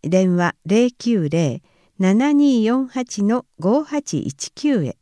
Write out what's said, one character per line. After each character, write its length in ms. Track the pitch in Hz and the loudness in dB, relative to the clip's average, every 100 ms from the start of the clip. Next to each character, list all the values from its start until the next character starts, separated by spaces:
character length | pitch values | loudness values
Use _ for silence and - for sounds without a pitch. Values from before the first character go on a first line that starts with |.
電 320 | 143 185 185 | 0 2 2
話、 220 | 175 175 - 160 | 2 0 -4 -2
零 240 | 208 247 | 0 0
九 380 | _ 240 220 151 | _ -2 0 0
零 340 | 160 151 120 _ _ _ - | 0 -2 -4 _ _ _ -2
七 360 | 190 208 285 | 2 2 2
二 280 | 285 285 247 | 4 4 2
四 260 | 220 254 262 | 2 0 -2
八 360 | 262 247 - | -8 -8 -4
の 220 | 202 247 - _ | -2 -2 -4 _
五 240 | 175 262 | 0 0
八 360 | 302 294 285 160 | 0 -6 -4 -6
一 320 | - 139 - | -6 -10 -16
九 340 | - 294 247 | -4 -2 0
へ。 140 | 135 - | -2 -8